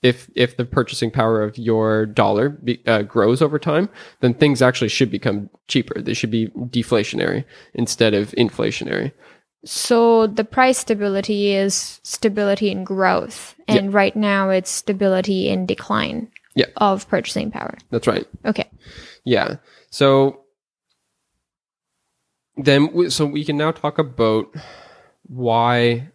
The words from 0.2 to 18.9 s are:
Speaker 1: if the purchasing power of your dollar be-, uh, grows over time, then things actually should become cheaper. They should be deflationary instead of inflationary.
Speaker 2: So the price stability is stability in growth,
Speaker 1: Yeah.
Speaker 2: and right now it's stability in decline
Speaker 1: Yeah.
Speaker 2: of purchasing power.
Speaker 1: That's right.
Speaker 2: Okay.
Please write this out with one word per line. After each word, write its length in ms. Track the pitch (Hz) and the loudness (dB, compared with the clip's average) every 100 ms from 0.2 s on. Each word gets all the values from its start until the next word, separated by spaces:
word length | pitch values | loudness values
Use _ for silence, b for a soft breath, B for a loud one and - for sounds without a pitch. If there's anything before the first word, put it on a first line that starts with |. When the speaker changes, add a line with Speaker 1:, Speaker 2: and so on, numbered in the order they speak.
| - | -6
Speaker 1:
if 220 | - 123 - | 0 0 0
the 80 | |
purchasing 460 | 123 - 120 - 113 | -4 -2 -2 -2 -4
power 320 | 117 113 113 | 0 2 2
of 160 | 107 107 | -2 -4
your 480 | 117 110 110 110 110 | -2 2 2 0 0
dollar 420 | 107 104 104 139 | 2 2 2 0
be-, 340 | 147 120 120 - | -2 -4 -4 0
uh, 160 | 110 | 0
grows 400 | 101 113 104 127 | 0 2 2 4
over 160 | 151 147 | 2 0
time, 320 | 165 151 202 B B B | 0 0 -2 B B B
then 120 | 127 | 0
things 300 | 117 147 131 | 4 2 4
actually 260 | 127 127 113 | 2 2 -2
should 220 | - 123 | 0 -2
become 400 | 101 - 104 101 _ _ | 0 -4 -4 -8 _ _
cheaper. 320 | - 110 - | -2 -2 -6
They 140 | - | -6
should 160 | 117 113 | -4 -2
be 180 | 113 110 | -2 -2
deflationary 960 | - 123 120 117 117 104 - - 90 139 B B | -6 -6 -4 0 0 0 -2 -2 -4 -6 B B
instead 400 | - 117 - 113 | -6 -6 0 2
of 160 | 104 104 | 2 -2
inflationary. 840 | - - - - - - - 143 - b b b _ - | 0 0 0 -4 -4 -6 -4 -4 -8 b b b _ -12
Speaker 2:
So 600 | - - 233 233 226 220 | -8 0 2 4 4 2
the 160 | 220 | -2
price 360 | 214 - 262 254 | -4 2 2 2
stability 760 | - 214 208 196 202 208 202 | -2 -2 0 -2 -2 -2 0
is 480 | 196 196 190 - - | 0 0 -2 -6 -14
stability 680 | - - 226 202 202 196 208 | -12 -2 -2 0 0 0 0
in 120 | 190 | -2
growth, 720 | 185 190 185 185 - - - - - | -6 0 2 2 -2 -12 -18 -16 2
Speaker 1:
Yeah. 60 | |
Speaker 2:
and 180 | - 196 | 2 4
right 240 | 202 196 214 | 2 2 2
now 320 | 208 196 190 | 0 2 2
it's 220 | 190 185 | 0 -2
stability 800 | - - 190 196 185 190 190 196 | -8 -4 0 2 2 0 0 0
in 160 | 190 185 | -2 -2
decline 640 | - - 214 - 233 220 - _ | -6 -4 -4 -2 -6 -12 -18 _
Speaker 1:
Yeah. 140 | - - - | -2 -2 0
Speaker 2:
of 280 | 208 196 - | 0 0 -2
purchasing 440 | 185 - - 214 | -4 -2 -6 -6
power. 260 | - - - _ | -8 -12 -14 _
Speaker 1:
That's 160 | 120 - | -2 0
right. 200 | - - - - | -2 -4 -8 -6
Speaker 2:
Okay. 240 | 214 - _ B | -4 -6 _ B